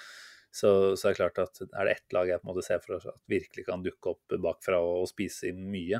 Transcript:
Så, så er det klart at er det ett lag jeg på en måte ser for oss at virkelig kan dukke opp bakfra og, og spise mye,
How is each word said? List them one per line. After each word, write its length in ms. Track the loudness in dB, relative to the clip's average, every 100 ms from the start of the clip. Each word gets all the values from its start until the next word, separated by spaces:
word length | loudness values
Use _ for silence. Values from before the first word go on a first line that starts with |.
| -20 -20 -20 -20 _
Så, 460 | 2 6 6 6 4
så 120 | 2
er 40 |
det 60 | 2
klart 180 | 0 0
at 220 | -4 -4
er 240 | -12 -2 0
det 60 | 0
ett 160 | 0
lag 120 | 0 2
jeg 140 | 0
på 60 | -2
en 60 | -6
måte 80 | -2
ser 140 | -2
for 160 | -2 -8
oss 100 | -8
at 140 | -16 -2
virkelig 360 | -2 -2 -12 -6
kan 160 | -4
dukke 260 | -6 -6 -6
opp 240 | -6 -4 -2
bakfra 380 | -2 -2 0 2
og, 220 | 2 0
og 40 | -2
spise 400 | -4 -6 -4 -6
mye, 460 | -6 -6 -6 -2 -4